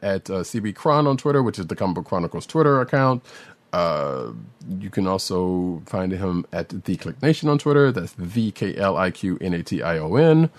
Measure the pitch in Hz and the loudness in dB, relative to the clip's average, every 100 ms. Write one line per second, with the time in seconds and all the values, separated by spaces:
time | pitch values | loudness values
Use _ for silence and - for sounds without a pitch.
0 | 101 95 - 95 87 117 104 - 160 147 | -2 -4 -2 -6 -4 -4 -6 -2 2 4
1 | 147 131 147 143 117 101 82 90 95 87 | 4 2 2 2 2 -2 -6 -2 -2 -2
2 | - 92 85 80 - 160 147 139 127 139 | -4 -2 -2 -6 -4 0 2 2 2 2
3 | 131 123 - - - - _ 87 85 73 | 2 0 -4 -20 -20 -20 _ -2 0 0
4 | 71 65 57 57 80 - - 95 98 - | -2 -4 -6 -10 -16 -20 -12 -10 -6 -2
5 | 95 95 - 92 90 90 90 85 - 101 | 0 0 -2 -2 0 0 -2 -6 -6 -4
6 | 92 92 95 87 85 85 82 87 - 87 | -4 -2 -2 -2 -4 -8 -8 -8 -6 -6
7 | 80 - 143 156 151 147 147 147 139 123 | -6 -2 0 2 2 2 2 4 4 2
8 | 87 - 87 110 110 - 98 - 98 85 | -6 -8 -6 -2 -2 -2 -6 0 0 2
9 | 92 - 95 90 92 85 - 90 82 82 | 0 -2 -4 -2 -2 -2 -2 -4 -2 -2
10 | 78 117 165 160 160 | 0 4 8 8 6